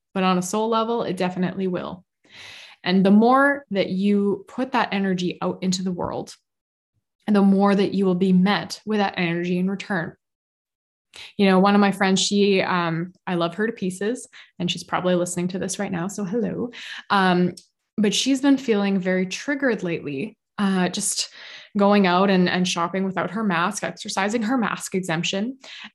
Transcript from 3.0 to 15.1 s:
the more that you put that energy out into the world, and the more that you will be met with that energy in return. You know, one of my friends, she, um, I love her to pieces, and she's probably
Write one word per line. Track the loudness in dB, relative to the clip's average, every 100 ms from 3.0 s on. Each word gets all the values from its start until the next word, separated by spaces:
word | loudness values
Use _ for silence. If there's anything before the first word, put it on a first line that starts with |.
the | 6
more | 6 6 6 4 0 -4
that | -2 -2
you | 0 0 2 0 -2 -6
put | -8 -4
that | -2 -2
energy | -2 -2 -2 -4 -4
out | -6 -4
into | -4 -2
the | -4
world, | -4 -6 -6 -10 -16 _ _ _ _ _ _ _ _ 0
and | 4
the |
more | 6 6 4 4
that | 2
you | 2 2
will | 2
be | 4
met | 4 4 2 -2 -10 -4
with | 0
that | 0 0
energy | -2 -2 -2 -2
in | -2
return. | -4 -4 -4 -6 -10 _ _ _ _ _ _ _ _ _ -20 -14 0
You | 4
know, | 6
one | 6 4
of |
my | 4
friends, | 2 0 2
she, | 2 2 2 2
um, | 0 -2 -2 -4 -6 -10 -6
I | -2
love | -2 -2
her | -4
to |
pieces, | -4 -6 -4 -6 -6 -10 -20 -20 -8
and | -6
she's | -6
probably | -4 -2 0